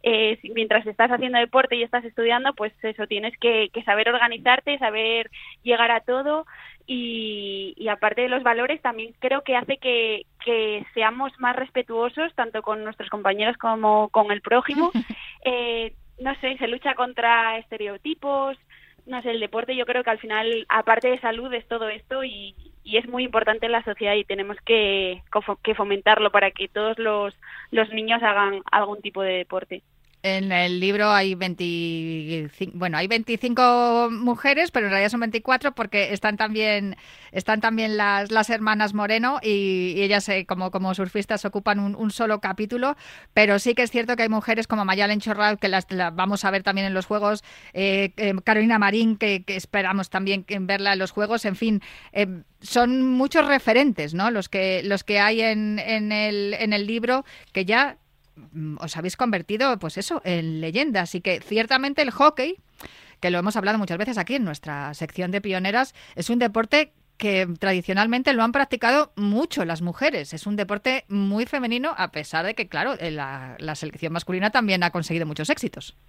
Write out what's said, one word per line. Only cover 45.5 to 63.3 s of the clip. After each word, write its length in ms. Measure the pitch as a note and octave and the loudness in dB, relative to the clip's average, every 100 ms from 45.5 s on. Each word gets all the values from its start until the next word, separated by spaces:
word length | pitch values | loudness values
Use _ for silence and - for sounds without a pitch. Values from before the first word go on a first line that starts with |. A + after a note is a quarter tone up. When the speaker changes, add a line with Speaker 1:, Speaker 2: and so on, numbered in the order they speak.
| G3+ | 2
Speaker 2:
que 120 | G3+ | 2
las, 220 | F#3 - | 0 0
la 200 | F#3+ F3 | -2 -2
vamos 340 | E3 F#3+ G3+ G3 | 0 0 2 0
a 60 | |
ver 100 | G3 | 0
también 240 | G3 G3 G3 | 0 -2 0
en 80 | |
los 140 | F#3 F3+ | -2 -2
Juegos, 360 | G#3 G#3 G#3+ - - - | 0 2 0 -6 -20 -10
eh, 380 | F3+ G3 G3 G3 G3 | -2 0 2 0 0
eh, 180 | G#3 F#3+ | -2 0
Carolina 340 | - G#3+ A3 A3 | 2 4 4 4
Marín, 400 | G3+ G#3+ A3+ G#3 | 4 4 2 2
que, 260 | G#3+ G3 | 0 0
que 120 | F#3 F#3+ | -4 -8
esperamos 560 | - G3+ F#3+ G3 F#3 | -2 -2 0 -2 -2
también 320 | F#3+ F#3+ G3 | -2 0 -2
que 160 | F#3 G3+ | -4 -6
verla 340 | F#3 G3 G3+ | -2 0 2
en 60 | F#3+ | 0
los 100 | F#3+ | 0
Juegos, 360 | - G#3 A3+ G#3+ | -2 0 0 -2
en 100 | F#3 | -2
fin, 260 | A3+ G#3 - - - | 0 0 -2 -20 -8
eh, 140 | - G3+ F3+ - _ | -2 -2 -4 -16 _
son 500 | - A#3+ B3 C4 C4 | 0 2 4 4 2
muchos 360 | B3+ C#4 E4 C#4+ | 2 2 2 4
referentes, 680 | C4+ - A#3 C#4+ F#3+ D3 | 2 4 4 4 0 -4
¿no? 160 | E3 G#3+ | 0 0
Los 200 | A3 F#3 | 0 -2
que, 340 | G3+ F#3+ F#3 | -2 0 0
los 200 | G3+ G3 | 0 -2
que 160 | - G#3 | 0 2
hay 220 | G#3 A3+ | 4 4
en, 380 | A3 G#3+ G#3+ G#3+ | 2 0 -2 -4
en 320 | - A3 G#3 | -2 -2 0
el, 420 | G#3+ G#3+ G#3 G3+ G#3 | 0 0 0 -2 -2
en 140 | G#3+ | 0
el 120 | G#3 G3+ | 0 0
libro 400 | A3+ A#3 C4 - - - | -2 2 0 -2 -20 -6
que 120 | F#3+ F#3+ | -4 2
ya, 320 | A3+ C#4 - _ _ _ - D#3 | 2 2 -2 _ _ _ -20 -16
mm, 240 | D#3+ D#3 D3 | -10 -8 -8
os 180 | D#3+ E3 | -8 -6
habéis 200 | F3 - | -6 -2
convertido, 600 | B3 G3 - G#3+ C4+ A#3 | 0 0 -2 0 0 0
pues 180 | D#3+ - | -4 -6
eso, 240 | - E4 | -6 -4
en 380 | F#3 F3 D#3+ D#3 | -2 -2 -2 -4
leyendas. 540 | E3 F#3+ D4+ G3+ F3 F#3 | -4 -2 0 0 -2 -4
Y 60 | |
que 180 | F#3+ F3 | -2 -4
ciertamente 640 | - G#3+ A3+ C4 C#4 C#4+ | 0 0 2 0 0 0
el 100 | C#4 | 0
hockey, 440 | - D4 D4 C#4 F#4+ _ _ - - - - | 6 4 4 -4 -6 _ _ -20 -20 -20 -4
que 120 | F3+ | 0